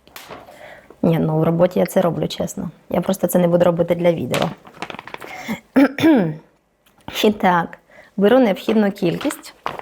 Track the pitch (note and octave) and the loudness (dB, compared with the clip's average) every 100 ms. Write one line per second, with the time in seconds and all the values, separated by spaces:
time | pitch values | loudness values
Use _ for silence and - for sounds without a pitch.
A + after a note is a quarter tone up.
0 | _ - - - - - - - - - | _ -20 -20 -20 -20 -20 -20 -20 -18 -2
1 | F3+ D#3+ D#3+ D#3 D#3+ E3+ F3+ G3 F3+ F#3+ | 0 2 0 2 2 2 2 2 0 2
2 | F3+ D3+ E3 - F3 - F3+ - - F3+ | 0 -2 -6 -6 -8 -6 -10 -12 -6 -4
3 | F3 F#3+ F3 F3+ F3 F3 F3 E3+ E3+ E3+ | -2 -2 -2 0 2 2 2 2 -2 0
4 | F3 E3 B2 - D#3+ - - - - - | 0 0 -2 -4 -4 -6 -20 -18 -16 -16
5 | - - - - - G#3 _ C4+ C#4 C#4 | -16 -18 -16 -14 -10 -12 _ 2 2 4
6 | D4+ C4+ E3 D#3 _ _ _ _ _ _ | 4 4 2 -4 _ _ _ _ _ _
7 | - - G#3+ G#3 F#3+ F3 - - _ - | -12 0 0 2 2 2 -2 -12 _ -20
8 | - - G3+ B3+ A#3 F#3 - A3 G3+ - | -10 0 4 6 4 0 0 2 0 0
9 | F3 E3+ C#4+ - - - - - | -4 -2 -4 -6 -14 -12 -12 -10